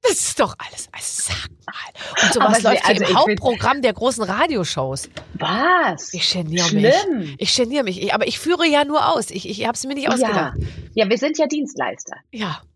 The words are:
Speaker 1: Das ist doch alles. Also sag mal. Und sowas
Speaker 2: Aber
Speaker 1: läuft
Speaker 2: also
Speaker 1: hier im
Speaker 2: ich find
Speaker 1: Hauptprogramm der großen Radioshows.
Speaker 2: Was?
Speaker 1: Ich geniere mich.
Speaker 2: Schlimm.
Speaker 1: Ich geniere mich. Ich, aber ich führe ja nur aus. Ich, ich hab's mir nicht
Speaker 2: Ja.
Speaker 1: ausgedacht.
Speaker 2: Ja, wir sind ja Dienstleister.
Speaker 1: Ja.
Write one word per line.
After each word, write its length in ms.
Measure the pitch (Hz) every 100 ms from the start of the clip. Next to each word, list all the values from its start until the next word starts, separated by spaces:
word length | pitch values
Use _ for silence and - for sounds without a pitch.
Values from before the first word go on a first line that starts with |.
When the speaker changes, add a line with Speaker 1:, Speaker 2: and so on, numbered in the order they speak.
Speaker 1:
Das 100 | 494
ist 260 | 370 - -
doch 160 | 214 -
alles. 280 | - - -
Also 400 | - - - -
sag 160 | - - - -
mal. 580 | - - - - -
Und 100 | -
sowas 260 | 240 214 226 214
Speaker 2:
Aber 40 | -
Speaker 1:
läuft 100 | 180
Speaker 2:
also 0 |
Speaker 1:
hier 80 | 208
im 60 |
Speaker 2:
ich 60 | 180
find 100 | 196 294 208
Speaker 1:
Hauptprogramm 400 | - 233 226 277
der 120 | 240
großen 300 | 208 240 233
Radioshows. 880 | 202 202 320 262 165 - 131 131 - - -
Speaker 2:
Was? 800 | - - 196 302 359 285 165 -
Speaker 1:
Ich 180 | 180 -
geniere 400 | 185 160 170 170
mich. 220 | 208 214 320
Speaker 2:
Schlimm. 400 | 403 269 160 135
Speaker 1:
Ich 180 | - -
geniere 280 | 233 285
mich. 180 | 226 185
Ich, 120 | 202
aber 140 | 208 -
ich 120 | -
führe 260 | 311 359 330
ja 180 | 294 285
nur 240 | 302 -
aus. 200 | 320 214
Ich, 180 | - -
ich 180 | 202 220
hab's 180 | 233 262
mir 100 | 285
nicht 100 | 262
Speaker 2:
Ja. 60 |
Speaker 1:
ausgedacht. 440 | 254 233 202 - - - - -
Speaker 2:
Ja, 160 | - 208
wir 80 | 233
sind 200 | 277 311
ja 100 | 311
Dienstleister. 680 | 302 277 - 123 - - - _
Speaker 1:
Ja. 300 | 226 202 151 -